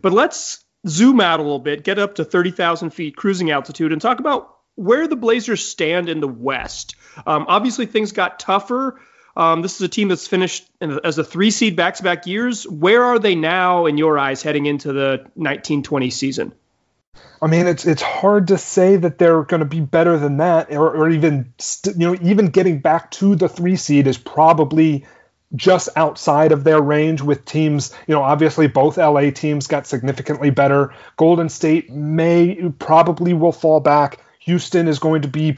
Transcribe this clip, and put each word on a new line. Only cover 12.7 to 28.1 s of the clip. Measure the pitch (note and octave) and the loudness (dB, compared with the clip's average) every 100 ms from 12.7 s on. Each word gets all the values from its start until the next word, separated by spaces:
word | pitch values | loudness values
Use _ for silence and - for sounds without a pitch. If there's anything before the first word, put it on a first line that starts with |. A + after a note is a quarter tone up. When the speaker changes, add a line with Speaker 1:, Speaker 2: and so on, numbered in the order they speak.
| D#3 F3 A#3 | -2 2 4
Speaker 1:
are | B3 A#3+ | 4 2
they | G#3 F3 | 0 0
now, | D#3 F3+ F3+ F3+ E3+ | 0 0 0 2 2
in | D3 | 2
your | D#3 D3+ | 0 0
eyes, | C#3 C3+ | -2 -4
heading | D3+ D3 C#3+ | -4 -2 -2
into | D3 D3 | -4 -4
the | C3+ C3+ C3 - - | -2 -2 -4 -8 -8
nineteen | D#3 C#3+ - D3 | -6 -6 -4 -4
twenty | C3 C#3+ B2+ | -2 -4 -4
season? | A#2+ C3+ C3 - _ _ _ _ _ _ - - _ | -4 -6 -6 -10 _ _ _ _ _ _ -20 -20 _
Speaker 2:
I | D#3 | 0
mean, | E3 F3+ | 2 2
it's, | D#3+ F3 | 0 -2
it's | D3+ | -2
hard | - - F#3+ G#3 F3+ | -4 -2 2 2 2
to | F#3+ | 0
say | - - F#3 G3 | 0 2 4 4
that | E3+ - | 2 2
they're | F3 E3 | 4 4
gonna | D3 E3+ D3 | 2 -2 -2
be | D#3+ | -4
better | C#3+ E3+ E3+ E3 | 0 2 2 2
than | C#3+ C#3+ | 0 0
that, | E3+ E3 D#3 | 2 2 0
or, | D3 D#3 D3+ | 0 0 2
or | D#3 | 2
even | D#3+ D#3 C#3+ A#2+ _ | 2 2 0 -6 _
st-, | - - G3 F#3 | -12 -8 -6 -2
you | E3+ | -2
know, | F3+ | 0
even | F3 G#3 G3 | 0 2 4
getting | F#3+ F#3 D#3 | 2 2 0
back | D#3 D#3+ - | 0 0 -2
to | - G3 F#3+ | -2 0 2
the | F3+ | 0
three | - F3 F#3 | -2 -2 -2
seed | - D3 C3+ | 2 2 2
is | A#2+ | 0
probably | - - D#3+ D#3+ D3 D#3 D#3+ C#3+ - _ _ _ _ | -6 2 4 4 2 2 2 0 -8 _ _ _ _
just | C3 - F3+ - - | -2 2 2 0 -2
outside | D#3 - - D3 D#3 | -2 -2 -2 2 4
of | D3+ | 4
their | C#3+ D#3 | 4 2
range | C#3+ D3 D#3 D#3+ | 2 0 0 -2
with | C#3+ D3 - | -2 -2 -2
teams, | D#3 D#3 D3 C3+ - | -2 0 0 -4 -12
you | - | -2